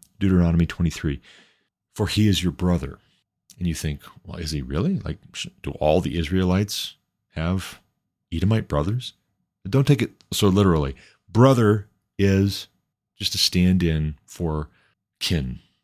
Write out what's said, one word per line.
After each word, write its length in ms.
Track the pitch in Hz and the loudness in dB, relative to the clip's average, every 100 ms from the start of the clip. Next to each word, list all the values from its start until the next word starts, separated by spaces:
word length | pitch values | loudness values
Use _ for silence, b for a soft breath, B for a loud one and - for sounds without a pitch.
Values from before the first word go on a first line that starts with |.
| - - | -16 -2
Deuteronomy 480 | 98 90 85 85 80 | 2 4 4 2 0
twenty-three, 540 | - 82 - 78 69 b b b b b _ _ | 0 -4 -2 -6 -6 b b b b b _ _
"for 120 | - 101 | -6 -2
he 200 | 107 107 | 2 2
is 140 | 90 | 2
your 100 | 90 | -2
brother." 460 | - 90 87 69 - _ _ _ _ _ - | -2 0 0 -4 -12 _ _ _ _ _ -6
And 80 | 87 | -4
you 80 | |
think, 280 | 78 78 73 - - | -4 -6 -8 -14 -20
"Well, 140 | - 82 | -16 -12
is 120 | 76 | -8
he 100 | 76 | -8
really? 380 | 64 73 160 190 | -6 -2 -2 -4
Like, 200 | 78 76 - | -6 -12 -14
sh-, 140 | - - _ | -14 -14 _
do 80 | - | -12
all 280 | 71 76 87 | -2 2 2
the 180 | 73 82 | 0 -4
Israelites 760 | 78 92 92 95 104 - - _ _ _ _ | -2 0 2 0 0 -6 -10 _ _ _ _
have 500 | 82 82 92 - - _ _ _ _ _ | -6 -4 -4 -6 -18 _ _ _ _ _
Edomite 380 | 80 95 110 - | -2 0 0 0
brothers?" 460 | 73 87 123 - _ _ _ _ _ | -2 -2 -4 -8 _ _ _ _ _
But 80 | 98 | -2
don't 160 | 131 139 | 0 2
take 160 | 135 | 2
it 100 | - _ - | 0 _ -10
so 160 | - 101 | 0 2
literally. 460 | 98 95 80 69 - b b _ | 4 4 2 0 -8 b b _
Brother 600 | 104 135 123 104 107 - _ _ - | 4 4 6 4 2 -2 _ _ 0
is 500 | 98 98 98 - - _ _ _ _ - | 2 4 2 -2 -12 _ _ _ _ -8
just 180 | 98 | -6
a 40 | 92 | -2
stand-in 760 | - 92 90 92 85 80 76 73 | 0 2 2 4 2 0 -4 -8
for 440 | _ - 82 78 76 _ _ _ _ _ | _ -8 -4 -4 -6 _ _ _ _ _
kin. 400 | - 85 64 60 _ _ | -4 -2 -4 -10 _ _